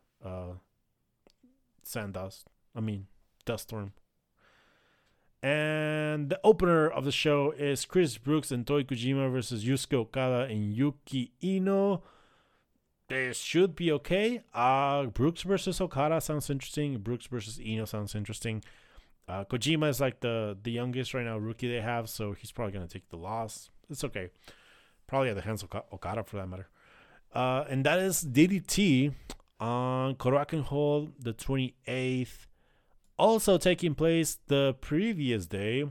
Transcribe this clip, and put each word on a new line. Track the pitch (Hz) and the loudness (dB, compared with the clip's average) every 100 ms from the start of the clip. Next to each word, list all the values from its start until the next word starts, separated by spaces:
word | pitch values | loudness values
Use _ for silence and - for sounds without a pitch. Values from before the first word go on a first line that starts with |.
| _ _ 95 | _ _ -12
uh, | 92 90 90 - _ _ _ _ _ _ _ 247 _ _ _ - | -10 -10 -14 -18 _ _ _ _ _ _ _ _ _ _ _ -12
Sandust. | 120 104 92 95 - - _ _ 123 | -8 -8 -8 -10 -12 -20 _ _ -6
I | |
mean, | 110 101 98 - _ _ - | -4 -4 -8 -18 _ _ -8
Dust | 113 - | -8 -8
Storm. | 110 98 - _ _ _ _ _ _ _ _ _ _ _ _ _ _ | -10 -10 -14 _ _ _ _ _ _ _ _ _ _ _ _ _ _
And | 135 151 151 156 151 151 151 151 143 | -2 0 0 0 -2 -2 -2 -2 -2
the | - | 2
opener | 214 175 180 165 151 | 4 6 6 6 4
of | 131 139 | 2 -2
the | |
show | 131 156 143 143 | 0 2 4 2
is | 147 143 135 - | 0 -2 -2 0
Chris | 185 160 110 | 2 2 0
Brooks | 120 151 - | 0 0 0
and | 123 117 | -4 0
Toy | 143 | 0
Kojima | 135 123 123 135 131 | 0 -2 0 0 0
versus | 127 113 113 | 0 -2 -2
Yusuke | 113 135 - | 0 0 2
Okada | 131 110 135 127 123 131 | 0 0 0 0 0 0
and | 107 104 | -2 -2
Yuki | 107 143 - - 135 120 _ | 2 0 0 -4 -4 -4 _
Ino. | 180 190 190 196 202 185 - - _ _ _ _ _ _ _ _ - | -2 0 2 2 2 0 -4 -20 _ _ _ _ _ _ _ _ -8
This | 131 127 117 | -4 -2 -4
should | - 160 185 151 | 0 4 4 2
be | 170 | 0
okay. | 147 - 180 220 240 - 117 | 0 2 2 2 -2 -6 0
Uh, | 123 135 143 143 | 4 4 4 2
Brooks | 131 104 143 170 | 0 2 2 2
versus | 180 190 190 170 | 0 -2 0 -2
Okada | 185 131 151 160 | -2 0 2 2
sounds | - 151 139 | 0 -4 -2
interesting. | 139 - - 147 127 | -4 -4 -4 -2 -2
Brooks | 101 120 - | -4 -6 -6
versus | 123 107 - | -8 -8 -10
Ino | 110 110 107 | -6 -4 -4
sounds | 107 101 107 | -4 -6 -6
interesting. | 104 107 117 110 - - - - - _ - | -6 -6 -6 -6 -8 -18 -20 -20 -20 _ -10
Uh, | 92 98 | -8 -4
Kojima | 127 143 160 151 | -2 0 2 2
is, | 135 | 2
like, | 135 - | 0 -2
the, | 120 113 107 98 | -2 -2 -4 -6
the | 113 | -6
youngest | 117 123 123 120 | -4 -4 -4 -4
right | 127 | -4
now | 117 110 | -4 -4
rookie | 110 113 123 | -6 -4 -4
they | 120 | -2
have, | 110 120 110 | -2 -4 -4
so | - 104 | -6 -6
he's | 98 - | -8 -10
probably | - 110 | -8 -6
gonna | 98 87 | -6 -10
take | 98 - | -12 -14
the | 85 | -14
loss. | 90 110 113 - - - - | -8 -6 -6 -10 -18 -20 -16
It's | 139 | -8
okay. | 135 104 92 - - - - - _ _ - | -6 -6 -10 -12 -20 -20 -20 -20 _ _ -4
Probably | 139 131 | 0 0
at | 101 | 0
the | |
hands | 104 110 | -4 -6
of | - | -6
Oka-, | 101 - | -10 -10
Okada | 90 87 107 104 | -10 -6 -6 -6
for | 101 | -8
that | 92 | -8
matter. | 92 92 _ _ - - - _ | -10 -14 _ _ -20 -20 -20 _
Uh, | 120 127 131 147 | -2 0 0 0
and | 135 139 | 0 2
that | 175 | 2
is | 190 - | 2 0
D | 151 123 180 | 2 6 6
D | 196 | 4
T | - - 202 127 143 139 - - _ - | 0 2 6 6 4 0 -10 -16 _ -8
on | 113 120 127 127 131 131 | -4 -2 0 0 -2 -2
Korakuen | 127 143 147 160 | 2 2 2 -2
Hall | 127 143 147 147 151 - | -2 0 2 2 0 -6
the | 117 | -8
twenty-eighth. | 110 - 135 127 - - 127 131 127 123 - - - _ _ _ - _ - | -6 -2 -2 -2 -6 -6 -4 0 -2 -4 -8 -20 -20 _ _ _ -20 _ 2
Also | 196 220 214 180 | 4 6 6 6
taking | 180 175 170 139 | 6 4 2 2
place | 160 165 151 - - | 4 4 2 -2 0
the | 139 139 135 | 2 4 0
previous | - 151 220 190 135 110 82 | -2 0 0 0 0 0 0
day | 98 104 127 147 | -4 -2 -2 -2